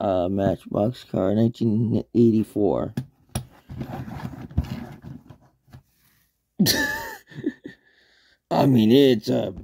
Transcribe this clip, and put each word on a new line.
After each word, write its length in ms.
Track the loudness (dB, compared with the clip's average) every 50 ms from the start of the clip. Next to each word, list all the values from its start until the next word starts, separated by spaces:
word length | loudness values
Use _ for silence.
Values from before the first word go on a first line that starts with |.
uh, 280 | -2 -2 0 0 -2 -2
Matchbox 760 | -2 0 0 0 -2 -4 -6 -6 -4 -2 -2 -2 -2 -6 -10
car? 300 | -8 -4 -2 -2 0 0
Nineteen 680 | 2 0 0 0 -2 -2 -2 0 0 0 0 -2 -4 -4 -2 2
eighty-four. 800 | 4 4 4 4 2 0 -2 -2 -2 0 0 0 -2 -4 -6 -8 -10 -12 -14 _ _ _ _ -14 -14 -14 -14 _ _ _ -16 -14 -12
<laughs> 60 | -12 -12 -12 -14 -14 -14 -14 -14 -14 -14 -14 -16 -18 -8 -6 -6 -6 -6 -8 -12 -12 -14 -18 -20 -20 -20 -20 -20 -20 -20 -20 _ _ _ _ _ _ _ -20 -20 -20 _ _ _ _ _ _ _ _ _ _ _ _ _ _ 0 0 0 2 0 -2 -2 -4 -6 -10 -12 -14 -16 -20 _ -18 -12 -10 -10 -10 -10 -14 -20 -20 -20 _ _ _ _ _ _ _ _ _ _ _ _ _ _
I 140 | 0 2 4
mean, 260 | 4 6 6 6 6
it's 380 | 6 8 8 6 4 2 0 -2
a 260 | -2 -2 -4 -4 -8 -12